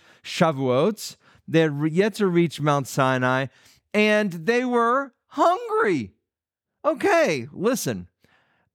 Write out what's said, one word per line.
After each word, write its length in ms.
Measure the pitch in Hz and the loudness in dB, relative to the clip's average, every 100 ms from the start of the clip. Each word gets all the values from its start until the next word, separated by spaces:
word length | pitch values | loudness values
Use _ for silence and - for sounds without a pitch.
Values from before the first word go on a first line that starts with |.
| _ _ | _ _
Shavuot. 920 | - - 165 135 131 123 190 214 - - _ _ - | -8 0 0 0 0 2 0 -2 -10 -16 _ _ -2
They 140 | 160 | 2
had 200 | 160 143 | 2 0
re-, 100 | 160 | -2
yet 240 | 160 214 | 0 0
to 140 | 208 196 | 0 0
reach 320 | 170 170 - | 2 0 0
Mount 260 | 147 143 127 | 0 0 0
Sinai, 600 | - 131 131 127 131 135 _ _ _ _ | 0 0 2 0 0 -4 _ _ _ _
and 400 | 208 214 214 208 | 0 2 2 0
they 320 | 170 160 240 | -4 -2 -2
were 480 | 254 240 233 262 277 _ _ | 0 0 2 0 -4 _ _
hungry. 840 | 285 339 381 466 427 453 147 101 _ _ _ _ _ _ _ | 0 2 2 -2 -2 0 -2 -4 _ _ _ _ _ _ _
Okay, 640 | 285 311 381 339 262 139 120 | -4 0 2 2 2 0 -6
listen. 540 | 139 208 262 139 95 90 _ _ _ _ _ _ | -4 -2 -2 -2 -6 -8 _ _ _ _ _ _